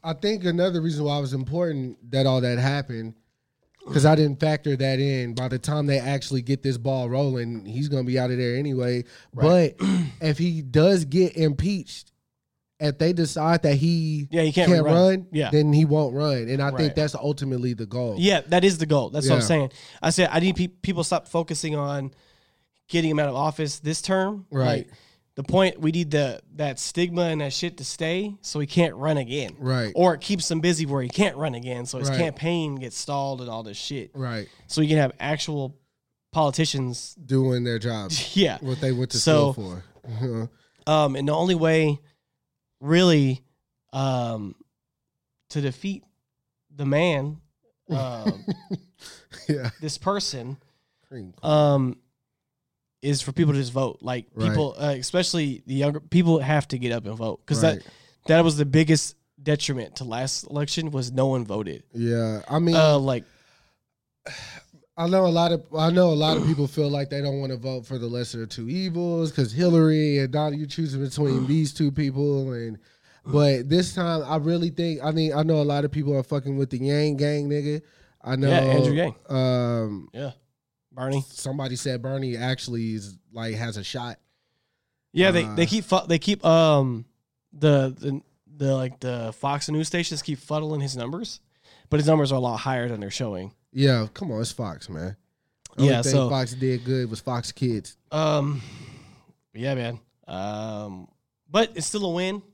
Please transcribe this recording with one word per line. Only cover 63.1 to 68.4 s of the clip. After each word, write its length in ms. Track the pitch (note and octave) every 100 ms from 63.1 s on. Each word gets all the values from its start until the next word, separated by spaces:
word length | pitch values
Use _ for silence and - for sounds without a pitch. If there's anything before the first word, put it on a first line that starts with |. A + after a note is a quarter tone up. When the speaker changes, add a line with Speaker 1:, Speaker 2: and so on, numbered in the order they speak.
| B2 - _ _ _ _ _ _ _ _ _ - - - - _ _ _ -
Speaker 1:
I 120 | E3+
know 180 | F#3+ F#3
a 20 |
lot 240 | E3 E3+
of, 100 | E3 -
I 160 | D#3 D#3+
know 220 | F3 F3+
a 20 |
lot 220 | D3+ D3+ D#3+
of 80 | D3+
people 200 | D3 C#3
feel 240 | - C#3+
like 180 | C#3+ C#3
they 100 | C#3+
don't 180 | C#3+ C#3
wanna 160 | C3+ B2+
vote 300 | B2+ C3 A2+
for 120 | C3
the 80 | A#2
lesser 360 | A#2+ A#2 A#2